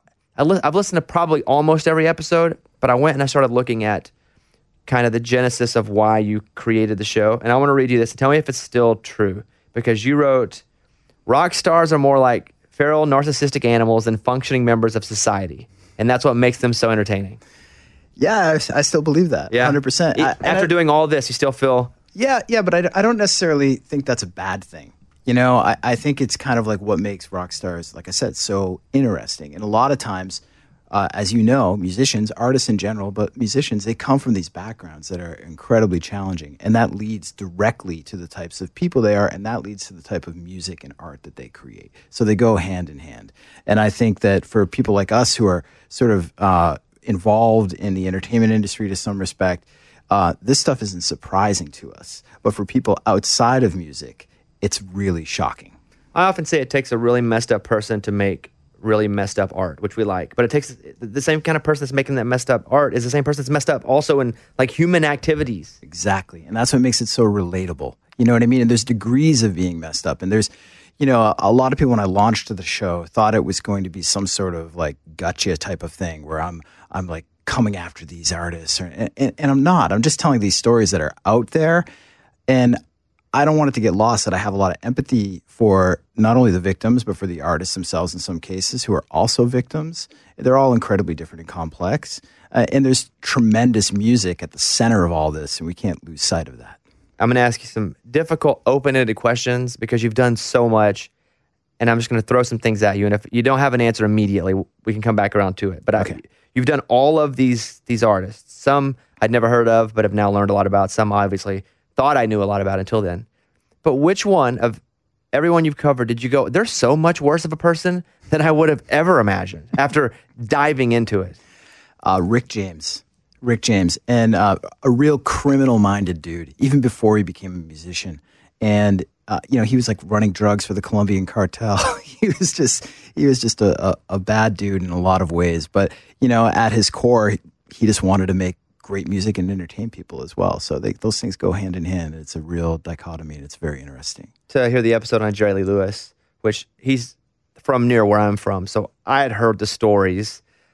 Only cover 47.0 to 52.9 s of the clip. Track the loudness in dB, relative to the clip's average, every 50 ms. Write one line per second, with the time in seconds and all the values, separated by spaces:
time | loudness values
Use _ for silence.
47 | _ -6 -4 -2 0 2 2 4 4 4 4 4 2 0 -4 -6 -6 -4 -4 -4
48 | -4 -4 -4 -6 -4 -2 0 2 4 4 4 2 0 -2 -4 -6 -6 -6 -6 -6
49 | -6 -6 -6 -6 -6 -6 -4 -2 -2 -2 -2 -4 _ _ _ _ _ _ _ _
50 | _ -2 0 2 2 0 -2 -2 -2 0 0 0 0 -2 -2 -2 -6 -8 -8 -8
51 | -8 -8 -8 -10 -8 -4 -2 0 0 0 0 -4 -6 -10 -16 -20 -20 -20 -20 -20
52 | -20 -20 -20 -20 _ _ -12 _ -4 -2 -2 -4 -4 -4 -4 -2 0 0